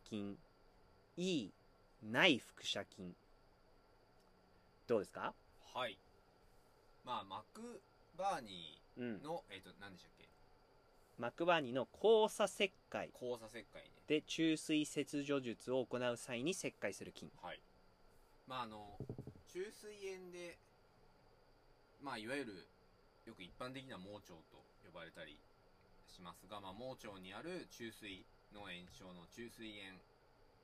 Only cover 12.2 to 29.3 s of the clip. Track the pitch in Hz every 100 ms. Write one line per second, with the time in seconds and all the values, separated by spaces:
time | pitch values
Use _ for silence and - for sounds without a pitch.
12.2 | 214 - 208 - 202 - - 107 80 -
13.2 | 123 117 110 113 - - - - - 151
14.2 | - - 160 156 - 156 147 151 139 147
15.2 | 143 143 123 107 - 131 120 123 123 120
16.2 | - 120 135 - 135 - 107 95 90 -
17.2 | 80 - 87 76 - - - - - -
18.2 | - - - 127 113 107 104 104 - -
19.2 | - - - 175 208 - 214 208 196 185
20.2 | 180 175 175 170 - - - - - -
21.2 | - - - - - - - - 143 120
22.2 | 107 143 120 92 80 - - - - -
23.2 | - 110 90 - 127 131 131 98 95 104
24.2 | 98 82 78 - - - 98 85 82 85
25.2 | 78 76 - - - - - - - -
26.2 | 87 85 95 104 95 98 127 127 110 95
27.2 | 92 104 156 175 - - 113 - 104 92
28.2 | - - - 104 98 87 90 - 95 90
29.2 | 85